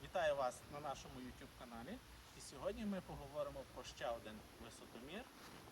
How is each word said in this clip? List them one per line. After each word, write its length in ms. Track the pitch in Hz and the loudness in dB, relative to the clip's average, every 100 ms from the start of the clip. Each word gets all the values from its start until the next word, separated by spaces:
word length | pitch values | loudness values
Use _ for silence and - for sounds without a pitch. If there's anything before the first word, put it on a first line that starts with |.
Вітаю 320 | - 190 156 143 | 2 8 8 10
вас 200 | 127 120 - | 6 4 -4
на 60 | 147 | -2
нашому 360 | 151 165 160 131 127 | 0 0 -2 -4 -6
YouTube 260 | 120 135 - | -6 -10 -8
каналі. 340 | 127 117 117 247 - - - - | -8 -6 -4 -6 -6 -12 -12 -10
І 40 | |
сьогодні 440 | - 139 160 226 214 | -8 0 0 2 2
ми 160 | 190 | 2
поговоримо 600 | - 147 143 147 143 139 123 | 0 -4 -2 0 0 0 -4
про 100 | 131 | -6
ще 240 | 120 - 143 117 | -6 0 2 2
один 180 | 113 110 104 - 117 | 0 -8 -10 -10 -10
висотомір, 580 | 113 107 113 131 190 262 - - - - | -8 -8 -8 -4 -4 -6 -10 -12 -10 -8